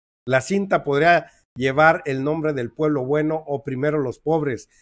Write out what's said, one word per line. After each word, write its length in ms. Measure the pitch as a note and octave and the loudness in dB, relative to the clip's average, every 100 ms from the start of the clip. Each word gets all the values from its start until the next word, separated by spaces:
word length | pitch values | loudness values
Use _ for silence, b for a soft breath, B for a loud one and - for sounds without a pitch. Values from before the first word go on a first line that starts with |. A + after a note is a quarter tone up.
| _ _ - | _ _ -2
La 120 | C3 | -2
cinta 420 | - G3 G3 E3 | 0 -2 0 -2
podría 480 | D3 C#3 D#3+ E3+ D#3+ B _ - | 0 2 4 4 0 B _ -4
llevar 460 | C3 C#3 D#3 F3 | -2 4 4 4
el 200 | D3 C3+ | 0 -4
nombre 280 | C#3 D#3+ D3+ | -2 -2 -2
del 200 | C#3 A#2+ | -2 -6
pueblo 320 | - D#3 D3 | -2 -2 0
bueno 400 | B2+ D3+ D#3 D#3+ D#3 | 0 0 0 -4 -4
o 160 | C#3 | -8
primero 360 | C#3 B2+ D3 D3+ | -6 -4 -2 0
los 200 | B2+ - | -2 -4
pobres". 500 | D3 D#3+ C#3+ A#2 - b | -2 -2 -2 -6 -10 b